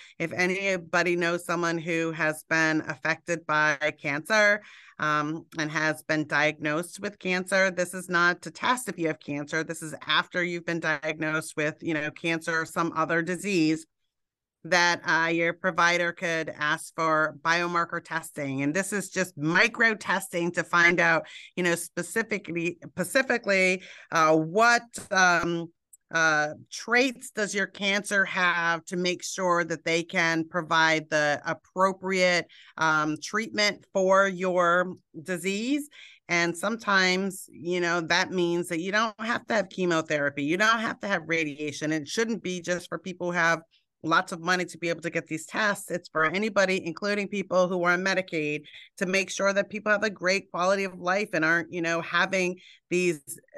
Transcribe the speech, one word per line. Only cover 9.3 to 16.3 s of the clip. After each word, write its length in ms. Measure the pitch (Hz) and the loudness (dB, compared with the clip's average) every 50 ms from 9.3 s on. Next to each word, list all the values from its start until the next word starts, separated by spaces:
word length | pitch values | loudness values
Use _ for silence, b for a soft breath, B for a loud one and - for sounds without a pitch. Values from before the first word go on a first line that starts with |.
| 143 147 147 147 165 160 156 | -6 -6 -6 -4 -4 -4 -4
This 200 | 156 165 - 160 | -4 -8 -10 -10
is 120 | 156 147 - - | -12 -12 -10 -4
after 360 | - 156 170 175 - - 180 175 | 0 0 0 0 0 -2 -4 -2
you've 240 | 175 175 170 165 | -2 -4 -6 -4
been 140 | 175 170 165 | -4 -4 -2
diagnosed 720 | 170 160 151 143 147 156 156 160 156 156 156 156 156 - - | -2 -2 -2 -2 -4 -6 -6 -4 -4 -2 -2 -2 -4 -4 -4
with, 200 | 160 147 156 151 - | -2 -2 -2 -4 -4
you 140 | - 165 160 | -6 -4 -4
know, 160 | 151 147 151 | -2 -4 -6
cancer 500 | - - - 165 165 160 160 170 165 160 | -8 -6 -4 -4 -2 -2 -2 -4 -4 -4
or 60 | 160 | -4
some 260 | - - 180 165 165 - | -4 -4 -4 -4 -2 -2
other 260 | 160 160 147 165 170 165 | -2 -2 0 0 -2 0
disease, 640 | 175 185 165 185 208 196 170 156 156 160 160 - - _ _ _ _ _ _ _ _ _ _ _ _ _ _ - | -2 -4 -4 -4 -2 2 2 2 2 2 0 -4 -10 _ _ _ _ _ _ _ _ _ _ _ _ _ _ -4
that, 360 | 160 180 175 175 175 175 - - | 0 2 4 4 4 2 0 0
uh, 220 | 180 160 160 165 | 0 2 2 2
your 260 | 165 170 165 170 170 170 | 2 2 2 0 0 -2
provider 600 | - - 185 160 175 170 170 175 175 175 170 170 | -2 -4 -2 2 2 4 4 4 2 0 -2 -2
could 360 | - 185 170 | -4 -4 -4